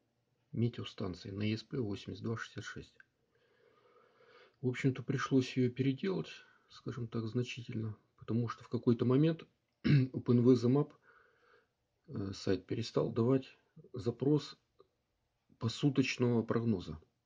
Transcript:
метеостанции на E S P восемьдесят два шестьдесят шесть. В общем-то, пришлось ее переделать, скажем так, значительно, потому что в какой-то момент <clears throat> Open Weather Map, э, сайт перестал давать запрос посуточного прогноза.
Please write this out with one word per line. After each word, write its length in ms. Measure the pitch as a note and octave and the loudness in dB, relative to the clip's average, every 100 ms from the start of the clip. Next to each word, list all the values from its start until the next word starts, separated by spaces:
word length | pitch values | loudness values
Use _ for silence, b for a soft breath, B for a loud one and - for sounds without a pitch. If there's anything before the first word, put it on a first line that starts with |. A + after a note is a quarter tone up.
| _ _ _ _ _ | _ _ _ _ _
метеостанции 800 | A#2+ A#2 A2+ G#2 - G2 F2 G#2 | -2 -2 -4 -12 -8 -8 -8 -10
на 140 | G2 | -6
E 100 | G#2+ | -4
S 80 | A2 | -4
P 160 | - C#3+ | -6 -6
восемьдесят 440 | G#2 G2 - - | -6 -6 -10 -10
два 140 | A2 A2+ | -8 -8
шестьдесят 280 | - - | -10 -12
шесть. 300 | - A2 - _ _ _ _ b b b b b b b b b b b b b | -12 -14 -16 _ _ _ _ b b b b b b b b b b b b b
В 80 | B2+ | -4
общем-то, 340 | B2 C3+ B2+ | 0 0 0
пришлось 540 | - C3 - C3+ B2+ C3 | -2 -2 2 2 2 0
ее 140 | B2 | 0
переделать, 580 | B2 C3+ C3+ G3 F3 - - - b _ | 2 -2 0 -2 -4 -6 -12 -20 b _
скажем 400 | - B2+ B2 A#2 | -14 -10 -8 -6
так, 160 | A#2 | -6
значительно, 720 | A2 A#2+ B2 - A#2+ A2+ A2 G#2+ _ - | -4 -2 -4 -6 -10 -8 -6 -10 _ -14
потому 300 | - A2+ A#2 | -4 -2 -2
что 160 | - | -6
в 40 | - | -6
какой-то 380 | A2+ B2+ A2+ A#2+ | -2 2 4 4
момент 380 | C3 D#3+ D#3+ - _ | 4 4 0 -8 _
<clears throat> 220 | _ _ - | _ _ 4
Open 580 | C#3+ C3 - - A#2+ | 4 4 0 4 6
Weather 260 | A#2+ A#2+ A#2+ | 8 6 6
Map, 220 | C#3 D3+ - b b b b b b b _ _ _ - | 2 2 -6 b b b b b b b _ _ _ -12
э, 240 | G#2+ G2 | -8 -6
сайт 320 | G#2 - F#2 - | -4 -2 -2 -2
перестал 440 | A#2+ A2+ - A#2 | -6 -2 -2 0
давать 380 | A2+ A#2 C3+ - - _ - - | 2 2 2 0 -20 _ -20 -16
запрос 640 | B2 A#2+ - C3+ D3+ - - _ _ _ _ _ _ _ _ _ - | -6 -6 0 2 2 0 -18 _ _ _ _ _ _ _ _ _ -6
посуточного 840 | A2+ - D3 C3 B2+ - B2 A#2 | -6 0 0 2 0 2 2 2
прогноза. 580 | A2 A#2+ A#2 F#2 E2+ D#2+ _ _ | 2 0 0 0 -2 -12 _ _